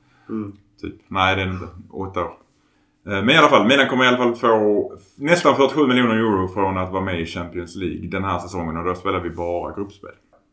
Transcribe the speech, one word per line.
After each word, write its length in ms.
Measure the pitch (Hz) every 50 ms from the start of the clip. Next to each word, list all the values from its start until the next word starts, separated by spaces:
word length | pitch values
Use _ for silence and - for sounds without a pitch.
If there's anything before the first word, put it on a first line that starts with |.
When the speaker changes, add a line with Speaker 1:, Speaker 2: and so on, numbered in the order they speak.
| _ _ _ _ _ -
Speaker 1:
Mm. 240 | 113 110 104 101 101 _ _ _ _ _
Speaker 2:
Typ. 140 | - 87 - - _ _
Nej, 280 | - 95 92 95 95
det 60 | 95 95
är 40 |
inte. 220 | 92 92 92 - - - - - -
Åtta 300 | - - 95 95 95 90 85
år. 60 | - - - _ _ _ _ _ _ _ _ _ _ _ _ _
Eh, 60 | 90 101 98 101
men 60 | 117
i 60 | 147
alla 120 | 165 151 139
fall, 180 | - - 101 110
Milan 200 | 139 139 135 127
kommer 160 | 139 127 127
i 40 | 127
alla 80 | 123
fall 180 | 123 123 117 117
få 580 | - - 120 113 110 107 107 104 101 87 - - - - - -
nästan 400 | - 139 151 175 175 - 147 131
fyrtiosju 300 | 131 139 131 - 156 147
miljoner 280 | 127 123 127 123 117 110
euro 320 | 110 113 113 104 95 92 90
från 300 | 92 104 98 95 95 92
att 140 | 92 90 92
vara 120 | 95 95
med 160 | 98 90 85
i 60 | 82
Champions 500 | 82 - 92 87 85 80 87 87 85 -
League 320 | 98 92 87 - - 90 87
den 160 | 95 92 95
här 140 | 98 90 85
säsongen. 380 | - 87 90 90 85 80 78
Och 80 | 82 85
då 100 | 90 90
spelar 260 | 87 - 98 95 90
vi 100 | 87 85
bara 440 | 82 87 85 85 87 85 80 76 82
gruppspel. 360 | 98 101 101 - - - - - _ _ _ _ _ _ _